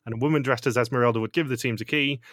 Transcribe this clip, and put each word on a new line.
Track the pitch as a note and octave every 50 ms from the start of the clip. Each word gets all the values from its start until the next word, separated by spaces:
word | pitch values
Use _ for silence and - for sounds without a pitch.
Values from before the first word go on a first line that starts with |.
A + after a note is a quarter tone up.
| -
and | A#2 A2+
a | A2+
woman | B2+ D3 D#3 D3 C3
dressed | C3 C3 A#2 -
as | C3+ A2+
Esmeralda | B2 A#2+ A2+ C3 B2 A#2+ A#2+ A2+ A2+
would | A2 G#2+ -
give | E3+ E3 C3+
the | B2+
teams | A#2 - B2+ A2+ G#2+
a | A2
key, | - - D3+ C#3 C#3 C#3+ C3 - -